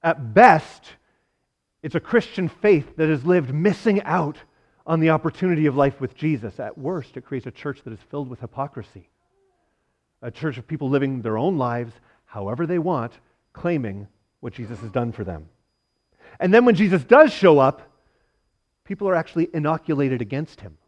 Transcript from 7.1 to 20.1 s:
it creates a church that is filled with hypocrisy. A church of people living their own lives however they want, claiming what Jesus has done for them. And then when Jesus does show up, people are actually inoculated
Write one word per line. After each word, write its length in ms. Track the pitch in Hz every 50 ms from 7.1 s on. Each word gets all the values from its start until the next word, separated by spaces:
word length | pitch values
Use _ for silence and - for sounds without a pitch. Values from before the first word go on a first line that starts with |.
| _
it 80 | 131 -
creates 220 | - 143 131 -
a 40 | 131
church 320 | - - - 147 135 - _
that 100 | 127 113
is 60 | 101 _ _
filled 180 | - 143 143 127
with 100 | 123 -
hypocrisy. 720 | - 113 _ 135 135 143 _ - 104 - _ 98 85 _ _ _ _ _ _ _ _ _ _ _ _ _ _ _ _ _ _ _ _ _ _ _ -
A 80 | 123
church 260 | - - 147 160 123
of 120 | 123 117 _
people 200 | 160 147 147 131
living 340 | 139 139 139 139 135 127 107
their 140 | 113 110
own 220 | 110 123 180 196 151
lives 360 | 127 123 117 120 120 113 110 _ _ _ _ _ _
however 380 | _ - 107 98 98 117 135 170
they 140 | 160 180 175
want, 340 | 156 180 175 135 113 123 - _ _ _ _ _ _ _ _
claiming 540 | - - 175 175 151 127 107 95 101 101 - _ _ _ _ _ _
what 140 | - 123 -
Jesus 260 | - 120 104 120 101
has 120 | 113 113 92
done 180 | 127 120 120
for 140 | 110 - 104
them. 240 | 90 85 78 76 85 _ _ _ _ _ _ _ _ _ _ _ _ _ _ _ - - -
And 120 | - 180 190
then 120 | 233 247
when 100 | 247 226
Jesus 280 | 156 214 196 180 175 127
does 300 | - 233 277 311 285 -
show 260 | - - 185 156 143
up, 320 | 131 131 131 - - _ _ _ _ _ _ _ _ _ _ _ _ _ _ _ _ _ _ _ _
people 240 | _ 196 - 202 196
are 60 | 185
actually 340 | 165 160 - - 170 165 - -
inoculated 680 | 160 147 147 160 156 _ - 156 139 143 135